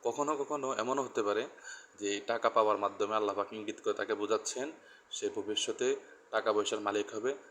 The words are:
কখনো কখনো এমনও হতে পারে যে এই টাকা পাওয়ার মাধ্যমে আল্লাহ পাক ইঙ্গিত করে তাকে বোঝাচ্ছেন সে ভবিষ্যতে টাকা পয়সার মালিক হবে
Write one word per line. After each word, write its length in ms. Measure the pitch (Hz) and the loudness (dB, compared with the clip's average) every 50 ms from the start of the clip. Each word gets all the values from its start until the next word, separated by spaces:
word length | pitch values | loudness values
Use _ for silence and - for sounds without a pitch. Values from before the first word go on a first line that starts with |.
| - | 0
কখনো 260 | 117 117 135 143 143 156 139 | -2 0 0 0 0 0 -2
কখনো 280 | 143 135 151 147 135 131 135 107 110 | -2 -2 -2 -2 -2 -2 -2 0 0
এমনও 200 | 123 131 139 131 | 0 0 0 0
হতে 160 | 120 - 123 107 101 | 0 0 0 2 2
পারে 140 | 104 107 123 147 - - - - - - - - - - | 2 2 0 -2 -8 -16 -16 -16 -16 -16 -18 -20 -12 -6
যে 60 | 104 101 101 | -4 -2 -2
এই 60 | 101 101 - | -2 -2 -2
টাকা 180 | 113 117 - 113 110 | -4 2 2 4 6
পাওয়ার 220 | 113 110 107 104 101 101 | 6 6 6 6 4 2
মাধ্যমে 300 | 98 98 - 104 101 110 110 | 0 0 0 -2 2 2 2
আল্লাহ 160 | 107 104 98 101 | 2 2 2 0
পাক 100 | 101 101 110 | -2 -2 -4
ইঙ্গিত 260 | 110 107 104 104 - - | -8 -6 -6 -8 -4 -2
করে 120 | 110 104 - | -2 0 0
তাকে 140 | 104 98 110 | 0 -2 -2
বোঝাচ্ছেন 520 | 101 104 101 110 107 - - - 123 131 151 160 - - - - - - _ - | -2 2 0 0 0 0 -2 -6 -4 -6 -6 -8 -12 -20 -20 -20 -20 -20 _ -10
সে 100 | - - 101 - | -4 -4 -4 -4
ভবিষ্যতে 500 | 107 95 101 107 101 - - 113 - 123 127 139 139 - - - - - - - | -4 -4 -2 -2 -2 -2 -2 -2 0 2 0 0 0 -4 -16 -20 -20 -14 -2 -2
টাকা 140 | 110 104 110 107 | 0 2 4 2
পয়সার 260 | 107 104 - 110 107 104 | 4 2 2 0 -2 -2
মালিক 200 | 104 101 104 104 - - | 0 0 0 -2 -2 -4
হবে 140 | 107 107 131 139 139 - - | -4 -2 -2 -4 -4 -8 -20